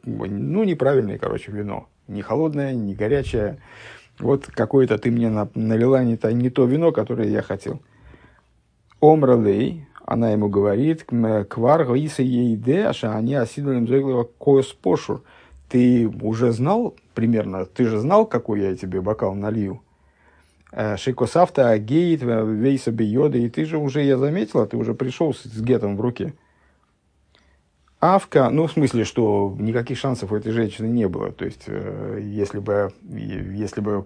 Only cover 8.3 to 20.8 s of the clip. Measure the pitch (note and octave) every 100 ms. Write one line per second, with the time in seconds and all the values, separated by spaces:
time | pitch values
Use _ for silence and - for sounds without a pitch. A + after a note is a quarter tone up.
8.3 | _ _ _ _ _ _ - D3+ D#3 C3
9.3 | A#2+ G#2+ G2 C3 E3+ C#3 - - A2+ A#2
10.3 | G#2+ G#2 G2+ G#2 G#2 D3+ D#3+ - A#2+ A2+
11.3 | G#2+ G2+ - A#2+ E3 B2+ B2+ D3+ - B2+
12.3 | A#2+ B2 G#2+ A#2+ F3 G#3+ - A2+ G#2+ A#2
13.3 | C#3 A2+ - C#3 B2+ A#2 C3+ C3+ B2 A#2+
14.3 | _ - C3+ C3 - - E3 - G#2 -
15.3 | - - - - B2 B2 B2 A2 - A2
16.3 | A2 B2 A2+ C#3 A3 A#3 - _ A#2 A2+
17.3 | A2+ F#2+ F#2+ F2+ - A#2 G#2+ C3+ G#3 A3
18.3 | A#2+ - G#2 G2 F2+ F#2+ F#2 G2 G#2+ F#2+
19.3 | G2 G#2 A2+ G2 - _ _ _ _ _
20.3 | _ _ _ _ -